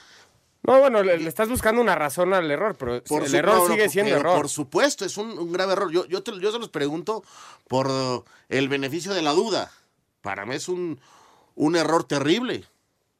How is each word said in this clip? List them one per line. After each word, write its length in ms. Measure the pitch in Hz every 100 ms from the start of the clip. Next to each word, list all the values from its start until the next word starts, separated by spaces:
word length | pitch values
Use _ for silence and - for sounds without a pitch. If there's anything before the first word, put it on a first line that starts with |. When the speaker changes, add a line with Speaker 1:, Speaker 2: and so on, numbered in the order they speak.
| - - _ _ _ _
Speaker 1:
No, 140 | - 262
bueno, 240 | 277 220
le, 160 | 190 170
le 100 | 160
estás 180 | 180 220
buscando 320 | 247 214 233
una 140 | 220
razón 400 | 160 147 175 180
al 160 | 190 156
error, 260 | 147 208 175
pero 260 | 120 120
Speaker 2:
por 180 | - 151
Speaker 1:
el 60 | 139
Speaker 2:
su-, 80 | 139
Speaker 1:
error 180 | 170
Speaker 2:
no, 120 | 196 175
no, 0 |
Speaker 1:
sigue 160 | 214
Speaker 2:
por-, 80 | 202
Speaker 1:
siendo 180 | 170 208
Speaker 2:
pero 120 | 156
Speaker 1:
error. 160 | 151 175
Speaker 2:
por 120 | 143
supuesto, 560 | - 135 185 277 -
es 100 | 185 -
un, 200 | 226 196
un 140 | 170
grave 220 | 180 190
error. 180 | 190 190
Yo, 160 | 165 143
yo 160 | 190
te, 80 | 214 196
yo 120 | 202
se 60 | 233
los 120 | 208
pregunto 540 | 156 143 160 180 220 - - - - -
por 580 | 131 135 135 131 120 - - -
el 180 | 127 135
beneficio 460 | 139 135 165 180
de 80 | 190
la 100 | 147
duda. 380 | 160 226 151 95 _ _ _ _ _
Para 240 | 98 98 104
mí 80 |
es 120 | 147 180
un, 320 | 180 175 135 _ - _ _ _
un 220 | - 151
error 280 | 170 156 165
terrible. 580 | 143 143 139 214 247 120 - _ _ _ _